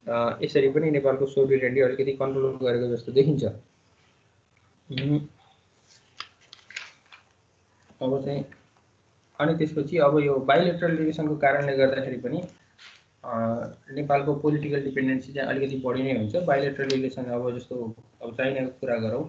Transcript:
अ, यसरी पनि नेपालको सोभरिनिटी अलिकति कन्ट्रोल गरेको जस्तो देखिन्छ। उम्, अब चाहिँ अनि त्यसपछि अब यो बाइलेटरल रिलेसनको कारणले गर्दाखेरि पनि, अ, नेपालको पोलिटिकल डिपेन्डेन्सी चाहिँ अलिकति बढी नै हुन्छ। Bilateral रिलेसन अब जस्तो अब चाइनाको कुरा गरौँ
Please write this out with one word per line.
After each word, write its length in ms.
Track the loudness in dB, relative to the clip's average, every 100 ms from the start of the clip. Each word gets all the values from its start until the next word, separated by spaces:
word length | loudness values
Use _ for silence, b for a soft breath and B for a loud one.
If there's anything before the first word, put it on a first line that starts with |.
| -4
अ, 300 | 0 0 -2
यसरी 280 | 0 2 4
पनि 200 | 2 2
नेपालको 360 | 2 2 2 0
सोभरिनिटी 540 | 2 4 4 2 2
अलिकति 320 | 2 2 -2
कन्ट्रोल 460 | 0 -2 0 -2 0
गरेको 340 | 0 0 0 -4
जस्तो 160 | 0
देखिन्छ। 320 | 2 4 4
उम्, 1800 | 0 -6 -18 _ _ _ _ _ _ _ _ _ _ _ _ -4 0 0 -2 _ _ _ _ _ _ -20 _ _ -18 _ _ -20 _ -16 -16 -20 _ -20 _ _ _ _ _ _ _ -8
अब 220 | -4 -2
चाहिँ 200 | -2 -6 -8 -14 _ _ _ _ _ _ _ _
अनि 140 | 0 2
त्यसपछि 420 | 0 -2 -2 4
अब 200 | 6 6
यो 160 | 4
बाइलेटरल 640 | 2 4 4 4 2 0 2
रिलेसनको 400 | 0 0 -2 2
कारणले 400 | 2 2 0 4
गर्दाखेरि 400 | 4 2 -4 -6
पनि, 260 | -4 -6 -8 -16 B B B B _ _
अ, 80 | -6 -2 0 -2 -6 -12 -12
नेपालको 420 | -8 0 0 2
पोलिटिकल 480 | 0 0 0 0 -2
डिपेन्डेन्सी 500 | -2 -2 0 0 -4
चाहिँ 160 | -6 -4
अलिकति 280 | -2 -2 -4
बढी 260 | -4 -2
नै 160 | 0 -2
हुन्छ। 180 | 0 -2
Bilateral 520 | 2 2 2 -2 -2
रिलेसन 360 | 0 -2 -6
अब 340 | -6 -4 -4 -6
जस्तो 360 | -8 -10 -8 -12 -20 _
अब 120 | -14
चाइनाको 360 | -4 -2 -2 -4 -6
कुरा 160 | -4 -2
गरौँ 280 | -2 -4